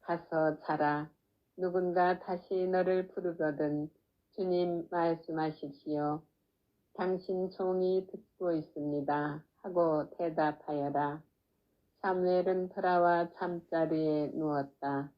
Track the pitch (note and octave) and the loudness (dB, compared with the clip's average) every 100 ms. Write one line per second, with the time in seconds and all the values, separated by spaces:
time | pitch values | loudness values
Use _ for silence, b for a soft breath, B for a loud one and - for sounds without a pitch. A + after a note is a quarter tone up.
0 | - E3+ - D#3+ D#3 D3+ - D3+ D3 D3 | -4 -6 -2 0 2 0 -4 0 2 0
1 | D#3 _ _ _ _ - F3+ F3+ F3+ F3 | -4 _ _ _ _ -4 -2 0 0 4
2 | F3+ F3+ - F3+ - F#3 F#3 F#3 F#3 F#3 | 4 2 -2 -6 -2 -2 2 2 2 2
3 | F#3 - F3+ E3+ D#3 C#3+ D3+ D3 D3+ _ | 0 -4 -4 0 -2 0 0 0 -4 _
4 | _ _ _ - F#3 F3+ F3 E3+ E3 F3 | _ _ _ -6 0 2 2 -2 -2 0
5 | E3 E3 - D#3+ D#3 D#3 C#3+ C#3 - D3 | 0 0 -4 -2 -2 -4 -12 -12 -4 -2
6 | D3 D3+ - _ _ _ _ _ _ - | 0 -4 -8 _ _ _ _ _ _ -6
7 | F#3 F#3 F#3 F#3 F#3 - F#3 F#3 F#3 F#3 | -2 -2 -2 -4 -4 -4 -2 0 2 0
8 | F#3+ - - _ F3+ E3 D3+ - D3 D3 | -2 -14 -18 _ -2 -2 -2 -6 -4 -2
9 | C#3 D3 D3 D3 - _ G3+ F3+ E3+ D3+ | 0 0 -2 -6 -12 _ -4 2 2 2
10 | C#3+ - E3+ D#3+ D3+ D3+ - D3+ C#3+ C#3+ | -2 -4 -4 0 0 0 -6 -2 -2 0
11 | D3 D3+ - _ _ _ _ _ _ _ | -2 -4 -12 _ _ _ _ _ _ _
12 | G3 F#3 F3+ F3+ F3+ F#3 F#3 - F3+ F3+ | -2 0 2 2 2 0 -2 -2 2 4
13 | F3 F3 E3+ - F3+ F3 - E3 D#3+ D#3+ | 6 4 0 -4 -6 -6 -4 0 2 2
14 | D#3 D3+ D3 - D#3 D3 C#3 _ C#3 C#3 | 2 2 0 -2 -2 -2 -4 _ -4 -2
15 | C#3 | -4